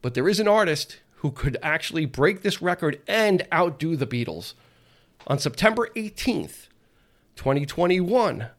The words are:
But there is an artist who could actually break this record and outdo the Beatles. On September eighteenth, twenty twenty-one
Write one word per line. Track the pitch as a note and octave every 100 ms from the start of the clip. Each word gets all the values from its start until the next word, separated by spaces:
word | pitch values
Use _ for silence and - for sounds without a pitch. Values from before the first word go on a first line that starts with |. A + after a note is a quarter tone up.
But | B2
there | A#2+ D#3
is | G#3
an | G#3
artist | G#3+ F#3 D3 - - _ _
who | D3
could | C#3 C#3+ B2+
actually | D#3 D#3+ - D#3+ C#3+
break | B2+ D3+ F#3+
this | G#3 -
record | F3 F3 D#3+ - -
and | A3 G#3+ F#3 -
outdo | D#3+ E3 D3 D#3+ D#3+
the | B2
Beatles. | B2 A2+ D#2+ - - _ _ _ _ _ _ -
On | C#3
September | C#3+ - A3 A3 A3+ A3+
eighteenth, | G#3+ - C4 G#3 D#2 - - _ _ _ _ _ _ -
twenty | C3+ C#3+ C#3+
twenty-one | - F3+ F#3 F3 B3 G#3 A#2+ A2+